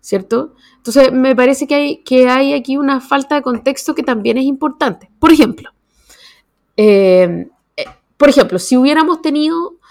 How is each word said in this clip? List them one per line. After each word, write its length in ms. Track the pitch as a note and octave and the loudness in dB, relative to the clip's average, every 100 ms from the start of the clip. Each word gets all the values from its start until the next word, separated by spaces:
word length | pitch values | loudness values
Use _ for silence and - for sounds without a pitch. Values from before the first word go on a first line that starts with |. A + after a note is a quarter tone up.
¿cierto? 540 | - G3 F#3+ A#3 D#4 _ _ _ | -6 -8 -4 -6 -6 _ _ _
Entonces, 340 | - A#3 C4 | -4 2 2
me 240 | B3+ C4 B3 | 2 0 2
parece 300 | B3 C4+ C#4+ | 2 0 -2
que 80 | |
hay, 280 | C#4+ D4 - | -2 -2 -8
que 280 | - B3+ B3+ | -2 2 2
hay 240 | B3+ C#4 | 2 0
aquí 240 | C#4+ A#3+ C4+ | -2 -4 -4
una 240 | C#4 C4+ | -2 -4
falta 320 | B3+ C#4 C4+ | -4 -6 -2
de 80 | D4 | -4
contexto 520 | C4 A#3 - C#4 - | -4 -4 -4 -4 -6
que 80 | D#4 | -6
también 360 | A#3+ A#3 G#3 A3+ | -4 -4 -2 -2
es 60 | |
importante. 640 | C4 C4+ D4+ - C#4 F3+ _ _ | -2 -4 -6 -4 -6 -6 _ _
Por 140 | - | 2
ejemplo, 360 | D#4 A#3+ G#3 - _ _ _ _ _ - _ _ _ _ - | 4 2 -2 -16 _ _ _ _ _ -20 _ _ _ _ 0
eh, 720 | G#3+ G3+ F#3+ F#3 F3+ E3+ F3 _ _ - | 4 4 4 4 2 -2 -12 _ _ -14
eh, 80 | - _ _ _ | -14 _ _ _
por 140 | C#4+ | 4
ejemplo, 280 | C#4+ A3+ F3+ | 4 2 -2
si 200 | - B3+ | -2 0
hubiéramos 420 | C4 D#4 D#4+ E4 | 2 2 0 0
tenido 540 | D#4+ D4+ D4+ E4 F4 E4+ _ | -4 -2 -4 -4 -8 -14 _